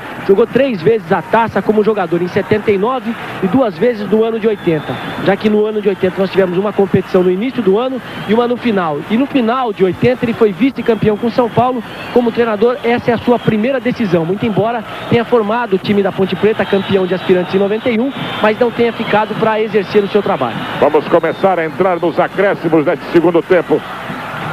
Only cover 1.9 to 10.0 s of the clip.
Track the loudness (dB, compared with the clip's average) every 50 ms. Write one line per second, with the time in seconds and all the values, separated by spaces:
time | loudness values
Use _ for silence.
1.9 | 2 0 -2 -2 -2 -2 -2 -2 -2 -4 0 0 0 0 2 0 0 2 0 0
2.9 | -2 -2 -4 -6 -8 -8 -10 -10 -6 -4 -2 0 2 2 2 2 0 0 0 0
3.9 | 0 0 -2 0 2 2 2 0 0 0 0 0 -2 0 0 -2 -2 0 -2 -6
4.9 | -8 -8 -8 -10 -8 -2 0 0 0 2 2 2 2 2 2 0 0 0 0 0
5.9 | 0 0 0 -2 0 0 -2 0 2 2 2 2 0 0 -2 0 0 0 0 2
6.9 | 2 0 0 2 2 2 4 2 2 0 -2 -2 -4 0 2 2 2 2 2 -2
7.9 | -4 -6 -8 -10 -12 -10 -2 0 0 2 2 0 -2 -2 -2 0 0 0 0 -2
8.9 | -4 -4 -4 -2 0 0 0 2 0 0 2 2 0 0 -2 -4 0 0 0 0
9.9 | 2 2